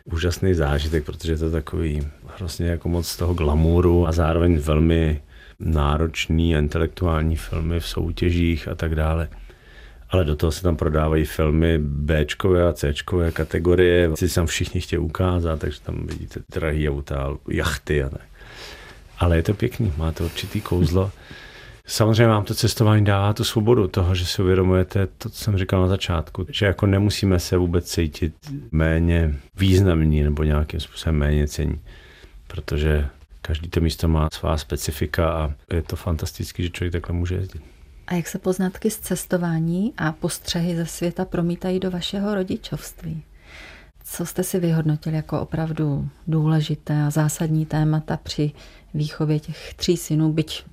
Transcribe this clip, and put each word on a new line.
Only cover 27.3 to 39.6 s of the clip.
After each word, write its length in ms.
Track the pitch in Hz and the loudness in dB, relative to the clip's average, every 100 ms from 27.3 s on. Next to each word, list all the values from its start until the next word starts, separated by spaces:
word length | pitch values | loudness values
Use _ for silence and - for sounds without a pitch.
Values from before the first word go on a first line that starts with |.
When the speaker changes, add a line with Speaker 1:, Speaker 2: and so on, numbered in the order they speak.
| 90 | 2
Speaker 1:
se 180 | - 92 | 2 2
vůbec 280 | 90 87 - | 2 0 0
cítit 480 | - 82 - 80 - 147 139 - | -2 -2 -2 -4 -4 -12 -12 -2
méně 640 | 78 80 80 85 85 80 71 - - | 2 2 4 4 4 2 -2 -8 0
významní 680 | 95 92 95 82 78 76 | 4 6 6 4 4 4
nebo 200 | 73 76 | 2 2
nějakým 360 | 78 76 76 76 | 2 2 0 -4
způsobem 380 | - - 82 78 | -8 -6 -2 0
méně 300 | 73 76 73 | 2 2 0
cení, 320 | - 76 76 - - - - - - - | -2 -4 -4 -10 -20 -20 -20 -20 -20 -14
protože 600 | 85 - 73 78 76 71 - - - | -14 -6 0 2 2 0 -8 -20 -16
každý 280 | - 78 80 | -6 -6 -2
to 120 | 85 | 0
místo 260 | 80 - 82 | 0 2 2
má 220 | 80 78 | 2 0
svá 240 | - 78 78 | -2 -2 -2
specifika 760 | - 71 - - 80 - 82 | -4 -6 -6 -4 -4 0 0
a 220 | 82 76 73 _ | 0 -4 -6 _
je 80 | 85 | -4
to 140 | 76 87 | -4 -6
fantastický, 680 | 95 80 95 - 92 - | -4 -4 -4 -8 -8 -6
že 60 | 87 | -6
člověk 220 | - 90 | -4 -4
takhle 240 | 85 85 87 | -4 -4 -4
může 200 | 87 92 | -2 -4
jezdit. 260 | 92 78 - - - - - | -6 -10 -18 -20 -20 -20 -6
Speaker 2:
A 80 | 175 | -4
jak 120 | 160 | -4
se 120 | 190 | -6
poznatky 500 | 190 185 185 - 220 | -4 -2 -2 -2 -4
z 100 | 214 | -4
cestování 960 | - 180 - 180 175 165 | -6 -6 -2 -2 0 0